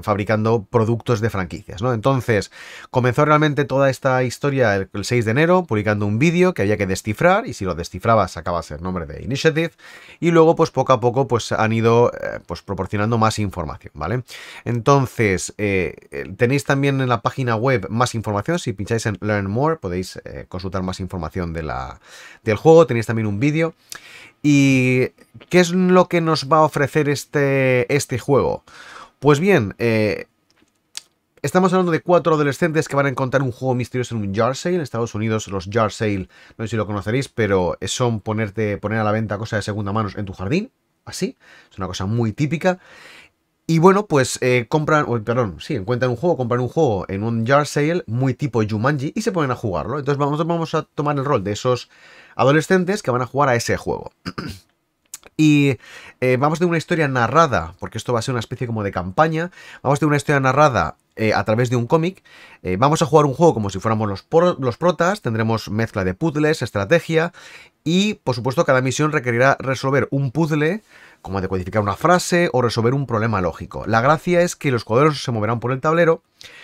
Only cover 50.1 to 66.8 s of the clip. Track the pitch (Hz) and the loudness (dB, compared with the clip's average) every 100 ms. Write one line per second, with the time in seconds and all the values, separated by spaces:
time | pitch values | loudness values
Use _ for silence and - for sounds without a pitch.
50.1 | 139 143 151 165 170 160 160 - - 147 | -2 0 -2 -2 -2 -4 -6 -6 -4 -2
51.1 | 143 135 135 95 107 127 123 - _ - | -2 0 0 -2 -2 -2 -2 -4 _ -20
52.1 | - - - 127 151 147 190 175 214 - | -20 -10 0 2 2 2 0 0 -4 -2
53.1 | 123 127 131 143 120 - 95 - 58 - | -4 -2 0 2 2 0 -2 -4 -6 -8
54.1 | - - - - 92 _ _ _ _ _ | -14 -14 -10 -12 -14 _ _ _ _ _
55.1 | - - - 156 147 143 127 - - - | -20 -10 2 4 6 4 0 -6 -20 -20
56.1 | - 127 127 147 160 175 170 - 170 147 | -4 0 2 2 0 0 0 -2 -2 0
57.1 | 131 113 143 160 101 82 90 95 113 - | 0 2 2 2 2 -4 -10 -12 -8 -4
58.1 | 120 110 123 107 - 120 113 101 95 90 | -2 -2 -4 -6 -8 -6 -4 -4 -4 -4
59.1 | 95 160 160 175 - - - - 143 156 | 0 0 0 -6 -10 -20 -6 -2 2 2
60.1 | 147 - 143 131 127 151 110 78 - _ | 2 2 2 2 4 4 4 -2 -4 _
61.1 | - 110 98 101 110 123 123 120 165 165 | -2 0 2 2 0 2 0 2 0 0
62.1 | 185 _ - - - 87 92 135 156 165 | -6 _ -20 -20 -10 -4 0 2 2 4
63.1 | 156 143 127 170 113 101 95 113 107 107 | 4 4 4 4 4 -2 -4 -2 -2 -2
64.1 | 95 - 156 180 151 131 110 175 170 170 | -6 -2 2 2 2 -4 -2 -2 0 -2
65.1 | 208 127 110 113 110 - 104 113 107 92 | -2 -4 -2 0 -2 -2 -4 -4 -2 -2
66.1 | 92 160 147 151 156 123 104 | -2 -2 0 0 0 -4 -4